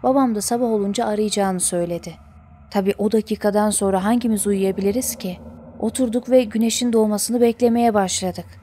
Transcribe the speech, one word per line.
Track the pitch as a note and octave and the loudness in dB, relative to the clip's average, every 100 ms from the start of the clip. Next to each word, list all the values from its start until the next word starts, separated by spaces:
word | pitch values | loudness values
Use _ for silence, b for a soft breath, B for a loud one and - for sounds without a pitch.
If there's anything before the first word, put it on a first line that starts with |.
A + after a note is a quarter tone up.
Babam | B3+ C4+ C4 G#3+ | 2 2 2 0
da | |
sabah | F#3+ A#3+ A#3+ | -2 -2 0
olunca | G#3+ G3+ G3+ A3 | 0 -2 -2 -2
arayacağını | G#3+ G#3+ G3+ G3 F#3 | 0 -2 0 0 0
söyledi. | - F3+ E3+ E3+ E3+ D#3+ - - - - - | -2 -2 -4 -6 -10 -18 -20 -20 -20 -20 -4
Tabii | G#3 F#3+ - | -2 0 0
o | G#3 | 0
dakikadan | A3 G#3 G#3 G#3 G3+ G#3+ | 0 0 -2 0 2 2
sonra | G3+ G3 F#3+ | 2 0 2
hangimiz | G3 A#3+ A#3 G#3+ G3+ | 2 0 0 0 0
uyuyabiliriz | G3+ F#3+ F#3+ G3 G3+ B3+ - | 0 0 0 0 0 -4 -8
ki? | F#3 F3 - - - - | -10 -10 -16 -20 -20 -6
Oturduk | A3 A3+ B3+ A#3 A#3+ | -6 -2 0 -2 4
ve | B3+ | 4
güneşin | A#3 A3 A3+ - B3 | 4 0 0 0 0
doğmasını | A3 G#3+ G#3 - A#3+ | 2 2 0 -2 2
beklemeye | A#3 A3+ A#3+ A#3 A#3 | 2 4 2 4 2
başladık. | G#3 F#3+ - F#3+ F3+ - - | 2 0 -2 -6 -8 -14 -20